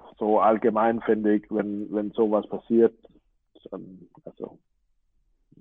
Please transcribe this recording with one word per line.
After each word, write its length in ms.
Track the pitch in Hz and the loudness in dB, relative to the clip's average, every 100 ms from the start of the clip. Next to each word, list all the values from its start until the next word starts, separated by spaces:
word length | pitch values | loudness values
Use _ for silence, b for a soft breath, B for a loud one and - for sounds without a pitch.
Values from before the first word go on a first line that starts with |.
| B - | B -8
så 200 | 107 107 | 0 2
allgemein 640 | 98 110 117 107 113 113 | 4 2 0 2 0 0
finde 320 | 110 107 107 | -2 0 2
ikke, 200 | 104 - | 0 0
wenn, 340 | 107 104 104 104 | -6 -4 -6 -6
wenn 200 | 104 104 | -6 -6
sowas 340 | 110 110 104 101 | -2 0 0 -4
passiert. 480 | 101 - 113 113 - - _ _ _ _ _ | -12 0 2 2 0 -20 _ _ _ _ _
Sådan, 360 | - 95 95 92 - - | -18 -16 -16 -20 -20 -20
altså, 340 | - - - - _ _ _ _ _ _ _ _ _ - | -20 -16 -16 -16 _ _ _ _ _ _ _ _ _ -20